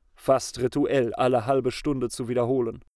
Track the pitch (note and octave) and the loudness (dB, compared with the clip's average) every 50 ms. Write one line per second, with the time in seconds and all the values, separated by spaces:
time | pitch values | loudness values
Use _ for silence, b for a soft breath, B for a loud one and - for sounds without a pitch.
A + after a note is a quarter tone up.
0 | _ _ _ - - - C3+ B2+ - - - B2 B2+ B2 - C#3+ C#3+ - C3+ C#3 | _ _ _ -6 2 2 2 2 2 -4 -4 -4 -4 -2 0 0 0 2 2 2
1 | A#2+ A#2 - - B2+ B2+ C3 A#2+ G#2 C3 C3+ C3+ A#2+ B2+ - - - D3+ C#3 C3 | 2 2 0 0 0 2 2 2 2 2 0 2 2 0 -4 -2 -4 -2 -2 -2
2 | B2 A2+ - - B2 A#2 B2 B2 A#2+ A#2 C3+ C3 A#2+ A#2 A2+ A#2+ - _ _ | -4 -6 -6 -8 -6 -2 0 0 0 2 0 0 0 -2 -4 -10 -16 _ _